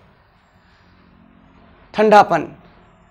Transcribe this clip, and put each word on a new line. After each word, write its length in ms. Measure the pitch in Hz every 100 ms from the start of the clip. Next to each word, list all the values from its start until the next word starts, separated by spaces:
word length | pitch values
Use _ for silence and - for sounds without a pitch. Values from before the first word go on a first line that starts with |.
| _ _ _ _ _ _ _ _ _ _ 50 50 _ _ _ _ - - -
ठंडापन, 540 | - 214 208 202 165 143 147 - - _ _ _